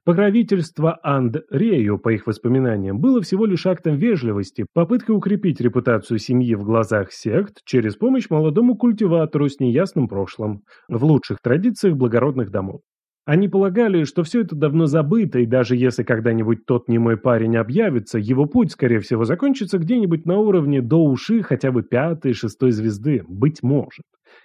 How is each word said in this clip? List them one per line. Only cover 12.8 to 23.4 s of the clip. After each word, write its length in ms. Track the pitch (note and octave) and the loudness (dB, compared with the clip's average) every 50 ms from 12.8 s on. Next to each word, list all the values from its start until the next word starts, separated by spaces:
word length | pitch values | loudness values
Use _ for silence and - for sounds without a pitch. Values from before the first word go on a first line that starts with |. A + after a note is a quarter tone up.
| _ _ _ _ _ _ _ _ _ | _ _ _ _ _ _ _ _ _
Они 220 | - D3 F3 G3+ F#3+ | 0 2 2 2 2
полагали, 560 | G3 G3 G3 G3 F3+ A3+ A#3+ A3 F#3+ E3 D3+ | 2 0 0 0 0 0 0 2 2 0 0
что 180 | C3+ - F3+ E3 | -2 -2 -4 -4
все 200 | - - A#3+ A3 | -2 -2 -2 -2
это 120 | E3 E3 | -2 -2
давно 300 | C#3+ D3+ D3 C#3+ E3 E3 | -2 -2 0 2 2 2
забыто, 540 | C#3+ C#3+ D#3+ D3 C#3+ G3 A#3 G#3 C3 - B2 | 2 2 0 0 2 0 0 0 0 0 0
и 80 | A#2+ | 0
даже 300 | A2+ B2+ B2+ B2 A2+ B2+ | 2 2 2 2 2 0
если 260 | A#2+ B2+ B2+ A#2+ - A#2 | 2 2 0 0 -2 -2
когда-нибудь 640 | - A#2+ A2+ A2+ A#2+ A2+ A2+ A2 A2 A#2 A2+ - | -2 -2 0 0 0 0 0 0 0 -2 -2 -2
тот 220 | - C3 A#2+ - - | -2 -2 -2 0 0
немой 280 | A#2 A#2 A#2 A#2 A2+ | 0 2 2 2 0
парень 400 | A2 - C3 A#2+ A2+ A2+ A2+ A#2 | 0 0 0 2 2 2 0 0
объявится, 600 | A2+ A2 G#2+ C3 G3+ A3+ G3 C3+ A#2 G#2 - - A2+ | 0 0 0 0 0 0 0 0 -2 -4 -4 -4 -4
его 260 | G#2 G#2+ B2+ C3 D3 | -2 0 0 0 0
путь, 280 | D3+ - B3 A3+ D#3 - | 2 2 2 0 0 0
скорее 280 | - - A#2+ A#2 A2 | 0 0 2 2 0
всего, 240 | G2+ - B2 A2 A#2 | 0 0 -2 0 0
закончится 540 | A2+ D#3+ F3 - C#4 C4+ C4+ G#3 E3+ - F#3 | 0 -2 0 0 0 0 -2 -2 -4 -4 -2
где-нибудь 480 | D#3+ E3 B3 B3 G#3 F3 E3 D#3 - | -2 0 0 0 0 0 -2 -2 -2
на 100 | E3 F3+ | 0 0
уровне 460 | G#3 A3 G#3+ F#3 F3+ D3 C#3+ C#3+ C3+ B2 | 2 2 2 2 2 2 2 0 0 0
до 200 | A2+ D#3 E3 E3 | 2 2 4 4
уши 400 | D3 C3 B2 - - A3+ A3+ F#3 | 4 2 0 -2 -2 -2 0 0
хотя 300 | - C#3 - - C3+ B2+ | -2 -2 -2 0 0 0
бы 100 | A#2+ G#2+ | -2 -2
пятой, 520 | - - A#2+ C#3+ E3+ E3+ D#3 - C3+ A#2+ | 0 0 0 0 0 -2 -2 -2 -2 -2
шестой 380 | - - G#2+ - - C3 B2+ A#2 | -2 -4 -8 -4 0 0 2 2
звезды, 520 | G#2+ A2 A2+ G2+ G2+ A2 D3+ D3 A2 E2 | 2 0 -4 -4 -4 -2 -2 -2 -2 -4
быть 360 | E2 F#2 G2 | -6 -4 -2